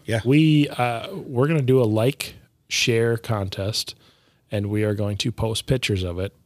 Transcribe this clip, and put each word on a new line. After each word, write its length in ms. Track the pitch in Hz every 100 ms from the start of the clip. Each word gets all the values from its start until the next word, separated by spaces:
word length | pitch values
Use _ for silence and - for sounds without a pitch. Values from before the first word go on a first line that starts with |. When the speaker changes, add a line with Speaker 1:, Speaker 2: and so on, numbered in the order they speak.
| -
Speaker 1:
yeah. 140 | 110
Speaker 2:
We, 440 | 113 147 160 151 143
uh, 420 | - 123 117 -
we're 340 | 196 - 120 143
gonna 120 | 160
do 200 | 127 131
a 20 |
like, 500 | 113 107 120 - - - _ _ -
share 500 | - - 113 117 117
contest, 760 | - 107 98 - 98 - - - _ _ _ _ -
and 160 | 107 101
we 140 | 107
are 100 | 107
going 240 | 101 104 104
to 140 | 123
post 340 | - 113 110 -
pictures 360 | 131 - 98
of 160 | 90 87
it, 160 | 98 _